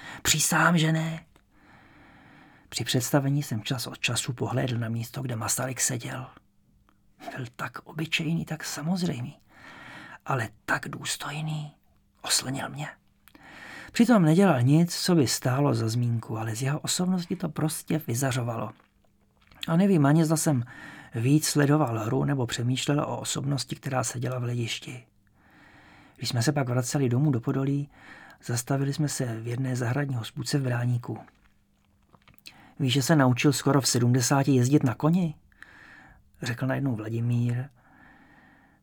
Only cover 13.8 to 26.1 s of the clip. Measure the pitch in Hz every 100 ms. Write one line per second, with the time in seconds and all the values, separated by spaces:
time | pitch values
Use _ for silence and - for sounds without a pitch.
13.8 | - - 233 233 160 165 196 135 123 151
14.8 | 170 - - 170 131 - 135 127 143 117
15.8 | 113 117 120 117 - 110 113 110 135 147
16.8 | - - 180 185 170 180 170 151 151 -
17.8 | - 160 156 120 139 123 117 117 107 -
18.8 | _ _ _ _ _ _ _ - - 165
19.8 | 202 185 139 156 156 160 165 135 117 -
20.8 | - - - 113 120 151 - 151 143 151
21.8 | 139 117 110 131 143 139 123 - 120 127
22.8 | - 147 127 120 - - 139 143 - -
23.8 | 135 131 117 123 127 127 120 120 113 -
24.8 | - 123 - _ _ _ _ _ - -
25.8 | - - -